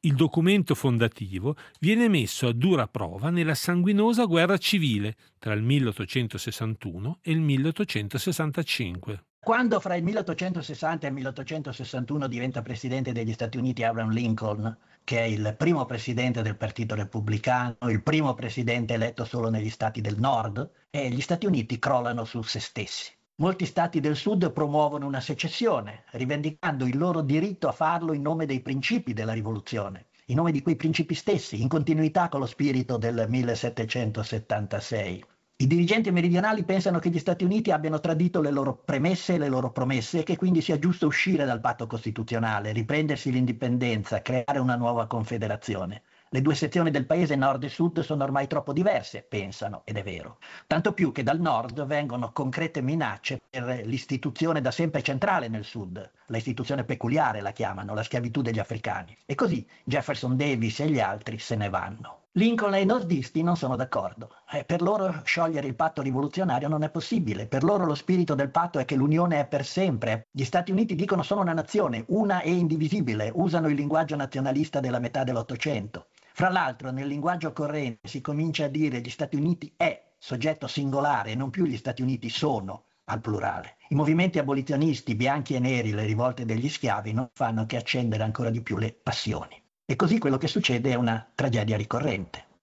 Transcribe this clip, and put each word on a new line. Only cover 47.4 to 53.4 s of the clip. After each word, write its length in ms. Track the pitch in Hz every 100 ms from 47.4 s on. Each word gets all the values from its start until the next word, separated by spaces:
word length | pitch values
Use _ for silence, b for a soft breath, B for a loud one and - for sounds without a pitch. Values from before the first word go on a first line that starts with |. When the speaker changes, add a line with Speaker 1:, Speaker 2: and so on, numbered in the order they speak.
| 135 127
Speaker 2:
e 60 | 135
sud, 320 | - 170 165
sono 240 | 139 151
ormai 240 | 135 139 135
troppo 240 | 147 139
diverse, 500 | 139 190 180 - 107 -
pensano, 540 | 104 98 - 104 104
ed 140 | - 107
è 40 |
vero. 360 | 98 87 76 - B B -
Tanto 280 | 160 196
più 180 | 214 165
che 100 | 120
dal 160 | 120 160
nord 460 | 165 117 120 123
vengono 480 | 135 147 147 120 117
concrete 480 | - 131 127 160 151
minacce 580 | 131 156 131 98 - 135